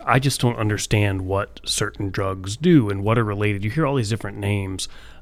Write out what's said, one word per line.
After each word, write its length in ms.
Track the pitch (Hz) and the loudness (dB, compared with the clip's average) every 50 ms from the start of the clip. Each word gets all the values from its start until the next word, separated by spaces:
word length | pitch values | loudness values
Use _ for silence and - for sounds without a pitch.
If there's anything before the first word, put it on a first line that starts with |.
| - | -2
I 140 | - 117 131 | 0 2 2
just 200 | 131 139 - - | 2 0 0 0
don't 180 | - 120 117 117 | 0 -2 0 0
understand 640 | 110 107 107 98 - - - 107 104 101 98 95 92 | -2 -2 -2 -2 -2 2 2 2 4 2 0 -2 -2
what 380 | 92 98 98 104 - - - - | -2 -2 -2 -2 -4 -8 -10 -6
certain 460 | - - - 110 - - - 104 98 | -4 -2 -2 -2 -4 -4 -6 -6 -4
drugs 460 | 92 - 98 95 95 95 92 98 104 - | -4 -2 -2 -4 -4 -6 -6 -8 -4 0
do 320 | 156 180 175 147 110 101 | 6 8 8 8 8 6
and 120 | 101 98 98 | 0 0 2
what 140 | 107 113 | 2 2
are 80 | 120 113 | 2 2
related. 400 | 104 101 101 104 104 104 98 101 | 0 0 0 0 0 0 0 -2
You 60 | 107 | -2
hear 160 | 107 156 160 | 0 0 0
all 80 | 135 143 | 0 0
these 160 | 135 113 101 | 0 0 0
different 260 | 113 104 - 101 101 | -2 -4 -4 -6 -8
names, 500 | 104 101 101 101 101 98 95 95 95 - - - - - - - - | -4 -2 0 0 0 -2 -4 -6 -6 -8 -8 -10 -14 -18 -20 -18 -8